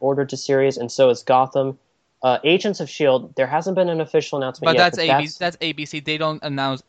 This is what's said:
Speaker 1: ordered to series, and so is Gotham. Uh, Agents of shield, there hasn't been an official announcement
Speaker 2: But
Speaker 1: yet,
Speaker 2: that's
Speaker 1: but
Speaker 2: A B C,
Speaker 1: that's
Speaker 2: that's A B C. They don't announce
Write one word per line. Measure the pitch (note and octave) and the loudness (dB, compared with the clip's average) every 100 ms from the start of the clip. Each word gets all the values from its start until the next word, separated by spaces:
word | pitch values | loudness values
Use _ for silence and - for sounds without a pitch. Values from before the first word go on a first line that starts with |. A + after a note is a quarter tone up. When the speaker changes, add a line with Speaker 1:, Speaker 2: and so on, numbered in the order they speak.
Speaker 1:
ordered | C3+ C#3 C3+ | -2 0 -2
to | C3 | -6
series, | - C3+ C3+ C3 | 0 2 2 0
and | A#2+ | -6
so | - C3 | 4 4
is | A#2+ | 4
Gotham. | - C3 C3 C#3 C3+ C3+ _ _ _ _ | 2 2 4 0 -2 -6 _ _ _ _
Uh, | B2+ A#2+ | 0 0
Agents | D3+ F#3 G#3+ F#3+ | 2 2 0 -4
of | D3+ | -8
shield, | - D3 D#3+ - - | 0 2 2 -2 -4
there | B2+ | -2
hasn't | D3+ F3 F#3 | -2 -2 0
been | F3+ | 0
an | E3 | -2
official | D#3 D#3 D3 D3 | 0 -2 -2 -4
announcement | C3 B2+ D#3+ | -4 -2 0
Speaker 2:
But | |
Speaker 1:
yet, | E3 F3 | 4 2
Speaker 2:
that's | E3+ | 2
Speaker 1:
but | E3 | 2
Speaker 2:
A | C#3 | 2
B | D3 | 0
C, | - | -4
Speaker 1:
that's | F3 E3+ | -6 -4
Speaker 2:
that's | |
A | E3 | -6
B | D3+ D3 | -6 -8
C. | D#3 | -8
They | C#3+ D#3 | -6 -2
don't | D#3 D#3 | -2 -4
announce | D3 C#3 C3+ C3 | -6 -4 -2 -4